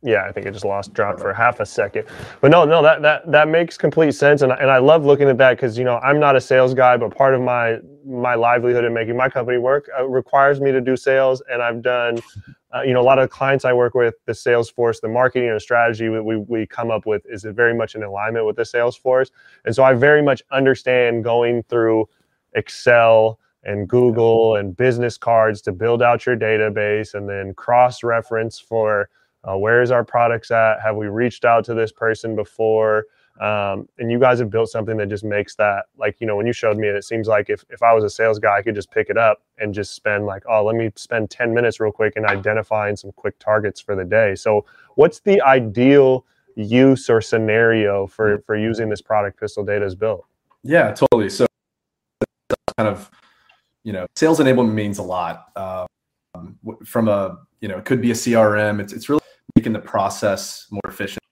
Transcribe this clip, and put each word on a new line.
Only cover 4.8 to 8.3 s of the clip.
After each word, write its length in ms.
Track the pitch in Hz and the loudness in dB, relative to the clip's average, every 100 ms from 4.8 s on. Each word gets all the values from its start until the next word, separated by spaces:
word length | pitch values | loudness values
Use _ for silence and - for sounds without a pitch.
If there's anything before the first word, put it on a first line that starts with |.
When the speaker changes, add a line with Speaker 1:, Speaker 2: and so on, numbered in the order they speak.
| 135 165 | 6 4
Speaker 1:
looking 240 | 143 139 139 | 4 4 4
at 80 | 123 | 6
that 200 | 131 123 | 4 4
'cause, 180 | 131 113 | -2 -2
you 80 | |
know, 140 | 127 117 | -2 0
I'm 200 | 127 147 | 0 2
not 180 | 147 135 | 4 2
a 40 | |
sales 320 | 123 131 127 | 4 2 4
guy, 240 | 131 127 123 | 4 4 4
but 180 | 113 | 0
part 200 | - 135 | 0 2
of 80 | 131 | 2
my, 360 | 127 123 117 113 - 143 139 | 0 -2 -2 -4 -8 -20 -14
my 280 | 123 123 | -6 -2